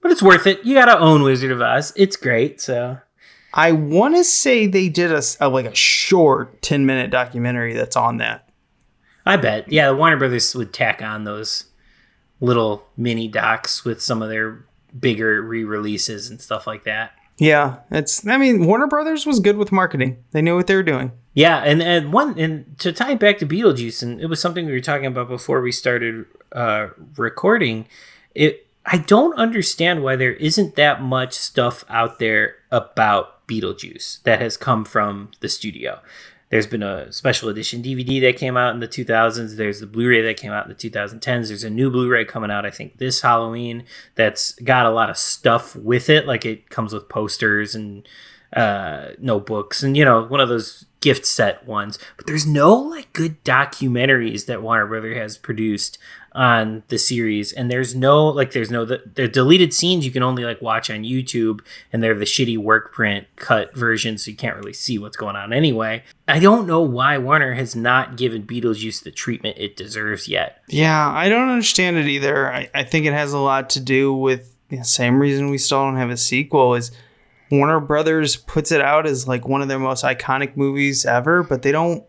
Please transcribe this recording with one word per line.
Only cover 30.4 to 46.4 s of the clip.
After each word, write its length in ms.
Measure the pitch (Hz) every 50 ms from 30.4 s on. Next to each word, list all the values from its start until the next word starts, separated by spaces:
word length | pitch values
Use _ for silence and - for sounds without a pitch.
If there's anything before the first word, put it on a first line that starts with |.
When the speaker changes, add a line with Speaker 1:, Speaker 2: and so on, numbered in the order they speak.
| 156 151 160 208 202 160 -
Speaker 1:
that 240 | - 147 147 135 -
much 300 | 135 131 127 127 127 127
stuff 520 | - - - - - - 120 123 120 - - _
out 300 | 113 113 117 117 - -
there 380 | 120 110 110 110 110 - - _ _ _
about 800 | - 117 - - _ - 110 107 104 98 - - _ _ _ -
Beetlejuice 760 | 117 110 101 92 98 - - - - - - - - - _
that 160 | 123 113 -
has 160 | 120 113 - -
come 260 | - 135 123 110 107
from 460 | - - 110 104 104 101 101 101 104 _ _
the 80 | - -
studio. 520 | - - - 107 87 - 60 65 - - _ - - - - - _ _ _ _
There's 160 | - 113 107
been 160 | - 120 110
a 280 | 104 98 98 85 67 -
special 380 | - - - 135 120 - - 110
edition 320 | 101 110 110 - - 120
D 140 | 120 127 135
V 100 | 127 127
D 160 | 123 139 135
that 160 | 127 127 127
came 220 | 127 143 131 127 123
out 160 | 123 123 113
in 60 | 120
the 60 | 117
two 200 | 113 - - 123
thousands. 500 | 110 113 113 113 113 113 120 117 110 107
There's 240 | 107 110 104 101 104
the 60 | 110
Blu-ray 340 | 101 107 113 120 123 123 113
that 160 | 110 113 110
came 160 | - - 104
out 140 | 104 104 -
in 20 | -
the 60 | 95
two 160 | _ - 113
thousand 300 | - 107 104 101 107 110
tens. 280 | - - 123 120 117 107
There's 160 | 107 101 107
a 60 | 110
new 200 | 107 113 131 135
Blu-ray 360 | 123 127 127 123 123 117 110
coming 240 | - - 113 110 104
out, 160 | 104 104 104
I 40 | 101
think, 280 | - - - - _ _
this 240 | 127 131 127 -
Halloween 600 | - 127 117 113 117 113 113 117 120 120 117 120 123 _ - - - _ _
that's 360 | - 113 107 - - - - -
got 280 | _ 120 117 127 127 120
a 60 | 117
lot 180 | 110 113 113 104
of 80 | -
stuff 580 | - - - - - - 127 117 120 - - -
with 360 | - 107 107 120 117 120 -
it. 160 | 151 156 147
Like, 180 | 147 127 110